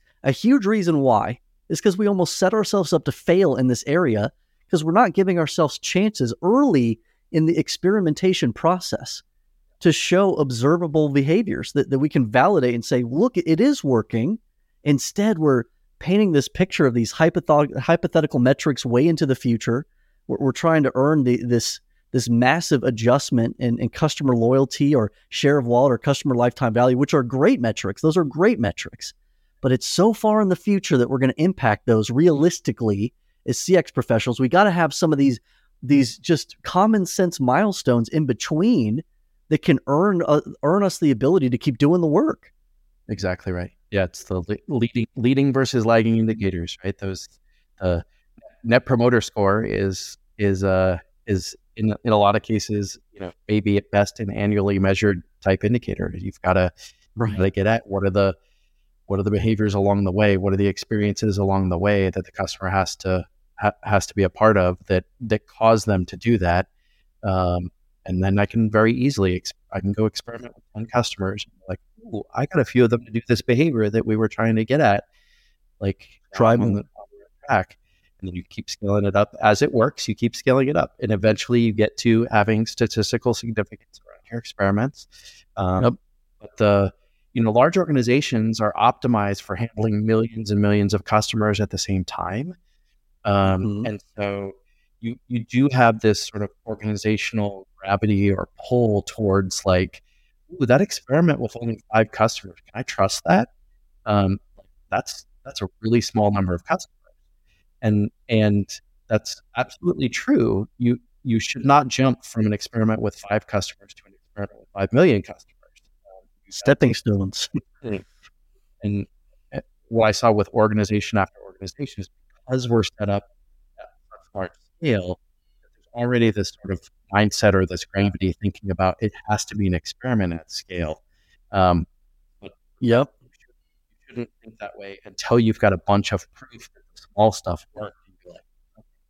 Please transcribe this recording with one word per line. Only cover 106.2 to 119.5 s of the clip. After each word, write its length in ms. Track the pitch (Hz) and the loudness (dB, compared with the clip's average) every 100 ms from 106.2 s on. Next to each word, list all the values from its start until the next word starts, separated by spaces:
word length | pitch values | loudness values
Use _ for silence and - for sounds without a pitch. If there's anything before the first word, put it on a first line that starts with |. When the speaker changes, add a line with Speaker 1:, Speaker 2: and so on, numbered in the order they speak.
| 104 | 0
Speaker 2:
number 220 | 101 95 | 0 -2
of 100 | 87 - | -4 -4
customers. 300 | 160 - _ _ _ _ _ _ _ _ _ | -6 -6 _ _ _ _ _ _ _ _ _
And, 280 | 113 107 101 - _ | -2 0 -2 -6 _
and 380 | 113 107 101 98 - _ _ _ | 0 2 0 -4 -10 _ _ _
that's 340 | 110 - - _ 120 | -6 -6 -16 _ -8
absolutely 520 | 127 - 175 156 131 | -8 -4 -4 -2 -4
true. 580 | - - 269 113 98 107 _ | -6 -2 0 0 -2 -6 _
You, 220 | 120 120 - _ | -2 -2 -6 _
you 160 | 131 113 | -2 -2
should 260 | - 135 135 | -2 -4 4
not 240 | 143 135 | 4 4
jump 340 | - 131 120 | 0 0 0
from 220 | - 113 107 | -6 -4 -2
an 80 | |
experiment 480 | 104 - 117 110 110 | -2 -6 -2 0 0
with 140 | 104 - | -4 -8
five 320 | 98 107 - | -4 -4 -2
customers 460 | 104 - - _ - | -6 -6 -12 _ -20
to 80 | _ | _
an 80 | |
experiment 460 | _ _ - 101 - | _ _ -12 -12 -12
with 100 | _ | _
five 200 | 98 98 | -6 -2
million 280 | 120 180 107 | 2 4 2
customers. 340 | - 95 _ _ _ _ _ _ _ | -2 -14 _ _ _ _ _ _ _
Um, 180 | - _ _ _ | -20 _ _ _
you 60 | |
Speaker 1:
Stepping 380 | - - 143 170 | -4 0 4 4
Speaker 2:
gotta 100 | - | 2
Speaker 1:
stones. 500 | - 101 95 - - - - _ | -2 -2 -2 -6 -8 -8 -10 _
Speaker 2:
<laughs> 200 | 120 98 - _ _ _ _ _ _ _ | -10 -10 -10 _ _ _ _ _ _ _
And, 240 | 104 101 - _ _ _ _ | -6 -6 -8 _ _ _ _